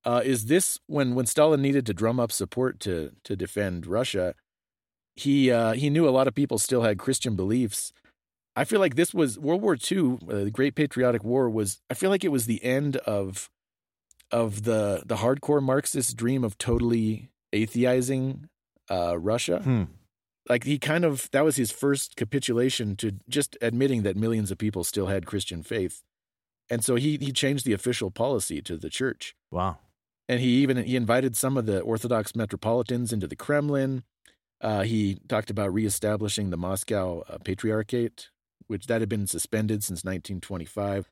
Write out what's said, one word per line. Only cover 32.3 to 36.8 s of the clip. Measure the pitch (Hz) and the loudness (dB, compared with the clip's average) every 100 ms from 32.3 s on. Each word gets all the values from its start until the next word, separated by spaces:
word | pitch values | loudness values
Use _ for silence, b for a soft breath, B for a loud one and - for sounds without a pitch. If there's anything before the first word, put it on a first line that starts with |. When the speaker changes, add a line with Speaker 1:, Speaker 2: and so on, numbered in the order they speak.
| 117 | -4
Speaker 1:
metropolitans | 107 - 110 120 120 123 117 | -4 -2 0 0 0 -2 -2
into | 113 90 | -2 -4
the | - | -8
Kremlin. | - 147 147 139 135 131 - _ _ b _ _ | 0 0 2 0 0 -4 -8 _ _ b _ _
Uh, | 110 104 | -2 0
he | 104 113 98 95 - | 2 2 0 -2 -2
talked | 110 110 | -2 -2
about | 104 101 | -4 0
reestablishing | 95 107 - 104 104 104 107 101 | 0 0 0 -2 -2 -2 -2 -2
the | 85 | -2
Moscow, | 87 95 | -4 -4